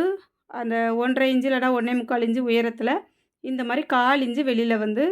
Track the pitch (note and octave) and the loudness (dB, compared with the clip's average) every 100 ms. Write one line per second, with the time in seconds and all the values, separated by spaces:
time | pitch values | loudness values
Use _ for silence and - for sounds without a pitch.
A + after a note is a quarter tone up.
0 | F#4 G4 - _ - B3 A#3 A3+ A#3 A3+ | 0 -2 -10 _ -14 -8 -4 -2 0 0
1 | B3 C4 C4 B3+ C4+ C4 B3+ B3 A#3 B3 | 0 2 2 2 2 2 2 2 0 -2
2 | A#3 A#3+ A#3 A#3+ B3 A#3 A#3 A3+ A#3 E4+ | -2 0 0 0 2 0 0 -2 -2 -2
3 | - _ _ _ B3+ C4 A#3+ B3+ D#4 B3+ | -4 _ _ _ -8 -6 -2 -4 0 2
4 | B3 C#4+ B3+ A#3+ C4+ A3+ A#3 A3 G#3+ G#3+ | 4 2 0 -2 0 0 0 0 0 0
5 | D#4+ | 0